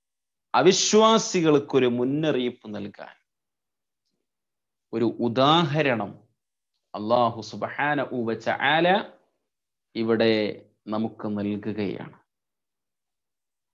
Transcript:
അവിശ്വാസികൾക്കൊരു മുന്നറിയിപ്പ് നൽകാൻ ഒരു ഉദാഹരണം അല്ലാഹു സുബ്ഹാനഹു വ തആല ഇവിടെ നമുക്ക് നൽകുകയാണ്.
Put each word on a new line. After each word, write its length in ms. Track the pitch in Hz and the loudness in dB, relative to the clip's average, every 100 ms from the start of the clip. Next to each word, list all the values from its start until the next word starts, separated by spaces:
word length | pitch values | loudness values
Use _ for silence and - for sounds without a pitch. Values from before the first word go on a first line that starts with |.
| _ _ _ _ _ | _ _ _ _ _
അവിശ്വാസികൾക്കൊരു 1300 | 123 156 190 - 214 220 226 - 180 160 147 143 135 123 120 | 2 4 4 4 4 6 4 2 0 4 2 2 2 2 2
മുന്നറിയിപ്പ് 680 | 127 143 156 127 123 120 110 | -2 -2 -2 -2 -4 -6 -12
നൽകാൻ 400 | 104 101 - 71 - _ _ _ _ _ _ _ _ _ _ _ _ _ _ _ _ _ | -12 -12 -14 -20 -20 _ _ _ _ _ _ _ _ _ _ _ _ _ _ _ _ _
ഒരു 140 | 117 117 - 117 | -2 -2 0 -2
ഉദാഹരണം 840 | 117 135 170 156 151 143 117 101 - _ _ _ _ _ _ _ | 2 4 4 2 0 0 -2 -6 -12 _ _ _ _ _ _ _
അല്ലാഹു 460 | 98 107 120 117 117 - | -8 0 2 2 -2 -12
സുബ്ഹാനഹു 640 | 104 110 - 143 143 127 127 113 | -10 -8 -4 -2 -2 -4 -4 -4
വ 40 | 113 120 | -4 -4
തആല 400 | - 131 156 170 202 - - _ _ _ _ _ _ _ 113 | -2 0 2 2 0 -2 -16 _ _ _ _ _ _ _ -4
ഇവിടെ 320 | 113 113 113 110 104 - - _ - | 0 2 2 2 -2 -6 -16 _ -8
നമുക്ക് 340 | 107 110 - 107 104 | -6 -6 -6 -8 -4
നൽകുകയാണ്. 800 | 104 104 110 104 98 - 76 - _ _ _ _ _ _ _ _ _ _ _ _ _ _ _ | -4 -6 -6 -6 -6 -8 -12 -18 _ _ _ _ _ _ _ _ _ _ _ _ _ _ _